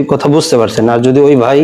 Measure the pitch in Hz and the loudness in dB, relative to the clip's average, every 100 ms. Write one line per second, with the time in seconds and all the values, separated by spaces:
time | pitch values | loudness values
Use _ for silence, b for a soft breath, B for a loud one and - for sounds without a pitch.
0 | 135 143 147 151 - 127 107 - 113 120 | 0 -2 0 -2 0 -2 -2 -2 -2 0
1 | 127 135 143 139 117 143 | 0 2 2 2 2 0